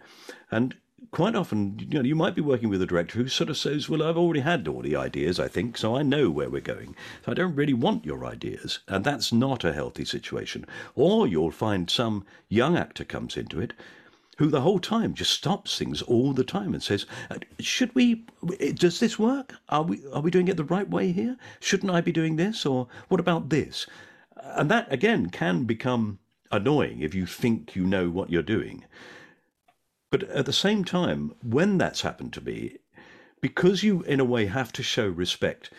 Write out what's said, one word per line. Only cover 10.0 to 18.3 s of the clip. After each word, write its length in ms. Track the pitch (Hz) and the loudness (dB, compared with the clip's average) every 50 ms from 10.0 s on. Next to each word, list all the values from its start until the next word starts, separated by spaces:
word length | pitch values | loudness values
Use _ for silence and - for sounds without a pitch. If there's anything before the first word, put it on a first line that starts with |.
| 65 | -6
situation. 600 | - - - - - - 55 - - - - - - - - - - - | -6 -6 -8 -8 -8 -8 -6 -6 -6 -8 -10 -12 -12 -14 -14 -14 -4 0
Or 300 | 110 143 180 220 226 202 | 2 4 4 6 4 4
you'll 240 | 127 85 78 82 80 | 4 2 2 2 0
find 380 | - - 113 110 101 92 87 - | 0 0 0 0 0 0 0 0
some 360 | - - 120 113 104 101 - - - - _ - | 0 0 0 0 -2 -4 -6 -10 -18 -18 _ 0
young 260 | 95 113 127 160 175 | 2 4 4 4 4
actor 300 | 123 82 - - - - | 2 0 -2 -8 -12 -10
comes 320 | - - 60 60 60 - | -8 -8 -8 -8 -6 -6
into 240 | - 58 - - 76 | -8 -8 -6 -6 -6
it 120 | 117 - - - - - - - - - - _ _ _ _ | -6 -6 -8 -12 -20 -20 -20 -20 -20 -20 -20 _ _ _ _
who 100 | - 156 151 | 0 2 2
the 120 | 143 139 | 4 4
whole 180 | 123 180 214 175 | 4 4 2 2
time 340 | - - 220 233 202 101 73 | 0 0 0 0 0 0 -2
just 180 | - 87 - | -2 -2 -2
stops 460 | - - - - 101 - - - - | 0 0 0 -2 -2 -2 -4 -6 -4
things 240 | - - 64 67 - | -4 -4 -4 -4 -4
all 320 | - - 123 117 131 143 135 | 0 2 2 4 4 4 2
the 100 | 131 127 | 2 0
time 300 | - - 202 202 165 95 | 0 -2 -2 -2 -2 -2
and 100 | - - | -2 -2
says, 220 | - 101 101 - - - - - - | -2 -2 -2 -2 -6 -12 -14 -12 -10
"Uh, 80 | 101 - - - - - | -12 -12 -12 -14 -12 -8
should 360 | 113 - - - 262 240 - | -6 -2 0 0 0 2 4
we, 300 | 254 247 240 226 226 - - | 4 4 4 4 2 -4 -10